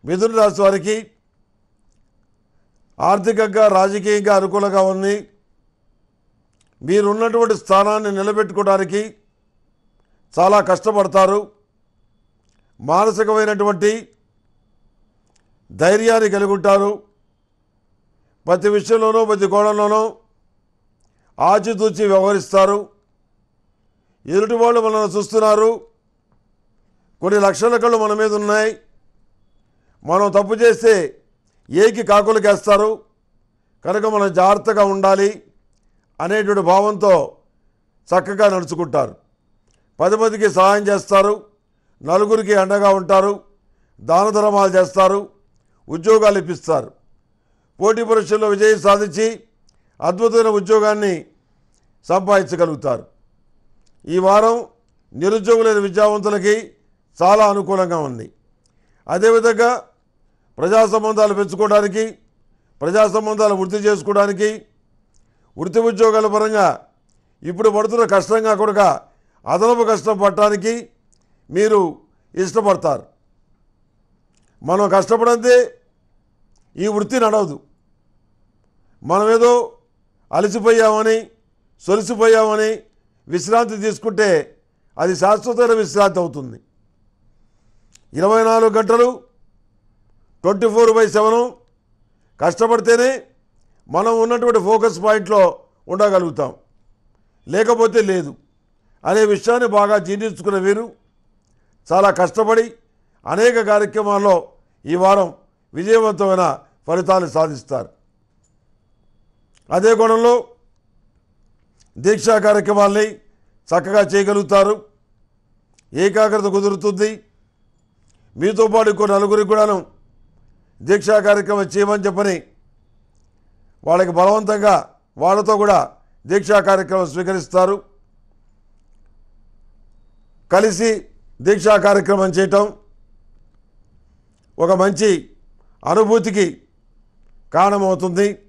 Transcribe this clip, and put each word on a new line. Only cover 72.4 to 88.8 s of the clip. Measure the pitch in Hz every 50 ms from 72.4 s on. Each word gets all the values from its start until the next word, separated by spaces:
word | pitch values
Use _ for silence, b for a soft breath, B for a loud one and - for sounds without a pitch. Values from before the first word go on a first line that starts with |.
| 190 185 - 226 208 202 190 - - 160 139 113 - _ _ _ _ _ _ _ _ _ _ _ _ _ _ _ _ _ _ _ _ _ _ _ _ _ _ _ _ _ _ _
మనం | - 143 180 196 208 190 185
కష్టపడందే | 196 190 185 233 226 233 240 240 233 226 247 247 247 240 - - _ _ _ _ _ _ _ _ _ _ _ _ _ _ _ _ _ _ _ _
ఈ | - 185 214 208
వృత్తి | 208 208 - 262 254 226
నడవదు. | 214 214 214 202 160 139 - _ _ _ _ _ _ _ _ _ _ _ _ _ _ _ _ _ _ _ _ _ _ _ _ _ _ _ _
మనమేదో | - - 175 196 208 220 226 226 233 240 240 240 - - - _ _ _ _ _ _ _ _ _ _ _
అలసిపోయామని, | - 165 202 208 190 233 202 226 226 226 220 214 214 214 220 220 226 226 233 - _ _ _ _ _ _ _ _ _ _ -
సొలిసిపోయామని | - 196 220 202 165 247 208 226 226 226 220 220 214 214 214 220 220 220 - _ _ _ _ _ _ _ _ _ -
విశ్రాంతి | 160 180 - 190 226 233 240 196 220 208 202
తీసుకుంటే | 220 190 - - 226 196 208 214 202 175 151 139 - _ _ _ _ _ _ _ _ _
అది | - 160 180 185 139
శాశ్వతమైన | 175 196 214 214 214 247 233 233 240 233 226 220
విశ్రాంతి | 214 156 135 202 202 196 175 185
అవుతుంది. | 175 165 120 147 135 123 110 - _ _ _ _ _ _ _ _ _ _ _ _ _ _ _ _ _ _ _ _ _ _ _ _ _ _ _ _ _ _
ఇరవై | - 139 175 202 220 226 226 226
నాలుగు | 226 226 226 220 208
గంటలు | 220